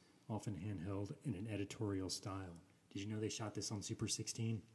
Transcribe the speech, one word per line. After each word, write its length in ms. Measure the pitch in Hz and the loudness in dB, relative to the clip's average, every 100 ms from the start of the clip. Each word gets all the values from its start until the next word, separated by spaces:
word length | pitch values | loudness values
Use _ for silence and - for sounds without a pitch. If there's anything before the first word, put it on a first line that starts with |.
| - - - | -20 -14 -4
often 240 | 107 - | -2 0
handheld 580 | 78 107 90 92 98 101 151 | -2 -2 0 0 0 0 -2
in 100 | 147 | -2
an 120 | 90 110 | -2 0
editorial 560 | 101 101 - 104 95 92 | 0 0 2 2 4 2
style. 480 | - 101 95 90 85 - - - | 0 -2 -4 -4 -8 -16 -20 -8
Did 100 | 101 | -4
you 60 | 104 | -2
know 60 | 107 | 2
they 80 | 107 | 2
shot 260 | - 107 | 0 -2
this 160 | 104 - | -2 0
on 120 | 101 | 0
Super 260 | 87 110 110 | 0 0 2
sixteen? 540 | - - - 113 110 - | 2 0 2 2 2 -2